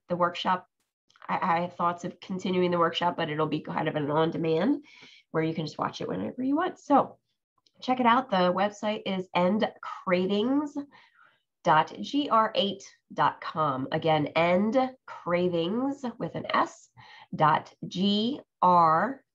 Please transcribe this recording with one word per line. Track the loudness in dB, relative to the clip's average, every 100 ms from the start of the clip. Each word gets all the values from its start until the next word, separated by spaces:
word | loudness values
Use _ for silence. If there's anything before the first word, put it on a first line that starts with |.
| _
the | -2
workshop, | 0 0 -2 -4 -4 _ _ _ _ _ -8
I, | -4
I | 0 0
have | -2
thoughts | -2 -2 -2
of | -8 -12
continuing | -10 -6 -2 2 2
the | 2
workshop, | 0 2 -2 -2
but | -4
it'll | -2 -2
be | -4
kind | -6 -4 -2
of | -2
an | -2
on-demand | 0 0 0 0 0 2 0 -4 -20 -20 -20 _
where | -2
you | -2
can | -2 -6
just | -4
watch | -6 -6
it | -6
whenever | -6 -6 -6
you | -2
want. | -2 -2 -6
So | 0 0 0 -8 _ _ _ _ _ _
check | -4 0
it | 4
out. | 2 2
The | 2 2
website | 2 -2 -2 -6 -6
is | -4 -6 -2
end | 0 2 2 0 -4
cravings | -14 -10 -2 0 2 0 2 0 -2 -8 -12 -18 _ _ _ _ _ _
dot | 2 4 2 -6
G | -4 -4 2
R | 2 2
eight | 0 -2 -4 -14 _ _
dot | 0 0 0
com. | -8 -2 0 0 -2
Again, | -2 2 2 2
end | 2 2 2 2 0 0 -4 -18
cravings | -12 -4 0 0 0 -2 -2 -4 -4 -8 -8
with | -8
an | -8 -2
S, | 0 0 -4 _ -20 -20 -20 -14 2
dot | 4 4 -2 -14 -10
G | -2 0 2 0 -4 -10 _
R, | 4 6 6 4 2 -4 _